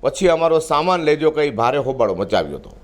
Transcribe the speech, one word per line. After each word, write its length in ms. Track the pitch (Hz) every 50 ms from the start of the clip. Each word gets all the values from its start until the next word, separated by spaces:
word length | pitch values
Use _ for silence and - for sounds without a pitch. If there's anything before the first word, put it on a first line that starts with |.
પછી 280 | - 135 - - 196 180
અમારો 300 | 165 160 165 165 160 160
સામાન 420 | 156 - 156 143 156 180 185 175
લેજો," 300 | 165 151 151 151 151 156
કહી 200 | 156 156 151 147
ભારે 280 | 120 104 113 120 131 143
હોબાળો 360 | 131 123 135 131 117 104 95
મચાવ્યો 420 | 87 101 95 - 98 82 73 71 69
હતો. 120 | - - - -